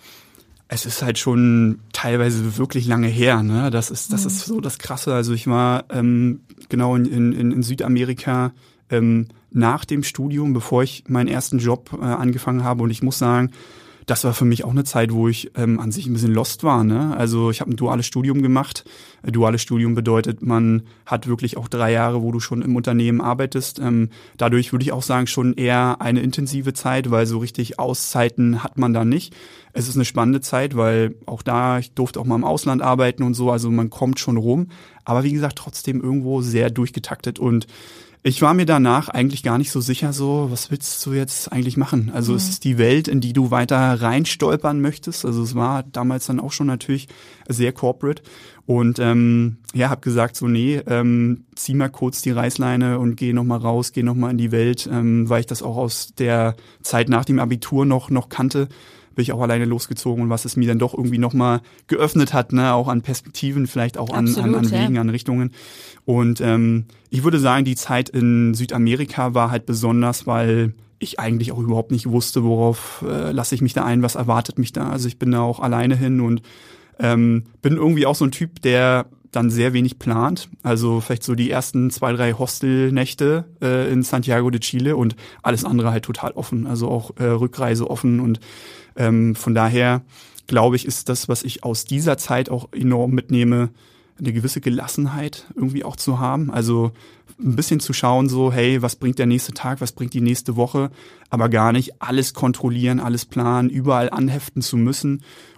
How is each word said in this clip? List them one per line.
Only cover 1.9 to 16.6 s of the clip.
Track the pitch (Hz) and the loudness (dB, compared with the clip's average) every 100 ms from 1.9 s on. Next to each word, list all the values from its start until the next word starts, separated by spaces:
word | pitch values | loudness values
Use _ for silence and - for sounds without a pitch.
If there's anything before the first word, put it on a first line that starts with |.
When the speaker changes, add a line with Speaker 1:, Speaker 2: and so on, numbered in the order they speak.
Speaker 1:
teilweise | - 120 120 120 113 110 110 | -8 -2 0 2 0 -2 -2
wirklich | 127 135 120 | -2 -2 0
lange | 117 117 | 2 0
her, | 117 120 113 | 2 2 4
ne? | 107 113 139 | 2 2 0
Das | 113 110 | 0 -2
ist, | - - | -6 -4
das | 208 | -2
Speaker 2:
Mhm. | 196 | -2
Speaker 1:
ist | 190 - | -4 -4
so | 220 | -6
das | 139 - | -6 -8
Krasse. | - 127 143 | -10 -6 -2
Also | 123 117 | -2 0
ich | 113 131 | -2 0
war, | 120 123 127 - | 2 2 0 -2
ähm, | 127 120 120 123 - - - - | 0 2 4 2 0 -10 -20 -4
genau | 120 123 | 0 2
in, | 123 123 | 2 2
in, | 120 120 | 2 2
in, | - 120 | 2 0
in | 123 | 0
Südamerika, | 117 127 120 123 123 127 - 127 127 - _ _ _ | -2 -2 0 0 0 -4 -2 -2 -2 -4 _ _ _
ähm, | 120 117 113 113 - _ | 2 4 2 0 -8 _
nach | 120 113 143 | 2 2 2
dem | - 143 | -2 -4
Studium, | 143 - 143 143 147 | -4 -6 -4 -2 0
bevor | 123 - 123 | -2 0 0
ich | 131 - - | 0 -4 -4
meinen | 127 123 | 0 0
ersten | 131 - 131 | -2 -2 -2
Job, | 117 123 - 160 | 0 -2 -6 -6
äh, | |
angefangen | 123 120 123 123 - 127 | -4 -2 -2 -2 -2 -2
habe. | 123 120 | 0 0
Und | 117 | 0
ich | 110 | 0
muss | 131 - | -2 0
sagen, | 123 123 127 - - - - - - | 2 2 0 -4 -20 -20 -20 -14 -4
das | 120 | -2
war | 127 | 0
für | 113 | 2
mich | 123 117 | 2 2
auch | - | 0
eine | 135 | -2
Zeit, | 139 123 113 | 0 0 0
wo | 113 113 | 2 0
ich, | 113 - 127 | 0 -6 -2
ähm, | 117 113 | 0 0
an | 113 | -2
sich | 110 127 | -6 -4
ein | |
bisschen | 113 117 | 0 2
lost | 110 131 - | 2 0 -2